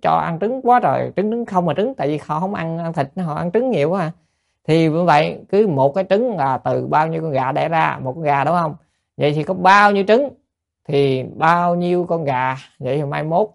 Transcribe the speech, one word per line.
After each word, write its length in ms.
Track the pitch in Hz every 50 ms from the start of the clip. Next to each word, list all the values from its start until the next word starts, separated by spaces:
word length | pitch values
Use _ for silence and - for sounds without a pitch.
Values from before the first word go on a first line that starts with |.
| -
cho 80 | 165
ăn 280 | 160 165 156 165 170 160
trứng 200 | 196 214 254 269 262
quá 180 | 233 247 247
trời, 320 | 233 156 131 127 127 123 -
trứng, 140 | - 190 214
trứng 140 | 226 240 233
không 220 | - 196 185 175
mà 80 | 170 143
trứng, 180 | 175 208 262 269
tại 140 | - 139 143
vì 100 | 151 147 -
họ 140 | - 151 156
không 140 | 180 190 208
ăn, 240 | - 165 165 165 165
ăn 140 | 170 165 160
thịt, 160 | 165 135 - -
họ 180 | 190 185 160 147
ăn 160 | 160 165 175 175
trứng 180 | 220 247 262
nhiều 200 | 233 160 139 156
quá 100 | 180 196
à. 100 | 170 156 160 _ _ _ _ _ _ _ _ _ -
Thì 240 | - 156 165 165 160
như 160 | 151 165 180
vậy, 360 | 170 160 147 160 170 170 - - -
cứ 180 | - 202 220
một 280 | 202 156 - 135 139 139
cái 100 | 190 190 190
trứng 260 | 190 202 247 254 214
là 220 | 170 139 135 131 123
từ 280 | - 131 131 127 127
bao 200 | 135 147 147 156
nhiêu 160 | 165 160 160 160
con 80 | 160
gà 220 | 143 131 131 131 135
đẻ 160 | - 143 160
ra, 300 | 165 160 160 156 135 139 131
một 100 | 131 127
con 100 | 165 160
gà 220 | 147 143 143 135
đúng 100 | 147 170
không? 220 | 180 170 156 143 - _ _ _ _ _ _ _
Vậy 160 | - 135 147 147
thì 100 | 156 151
có 120 | - 190
bao 380 | 185 180 185 196 202 208 208 208
nhiêu 120 | 196 196 196
trứng, 200 | 208 247 285 262 - _ _ _ _ _ _ _ _ _ _
thì 380 | - 147 143 139 139 131 127 127
bao 520 | - - - 151 160 170 175 175 175 175
nhiêu 320 | 175 175 175 180 180 175 175
con 160 | 175 165 160
gà. 320 | 143 131 123 131 131 131 135 - - _ -
Vậy 180 | 143 127 135
thì 80 | 151 147
mai 180 | 139 147 151 147
mốt, 260 | 156 165 - 427 - -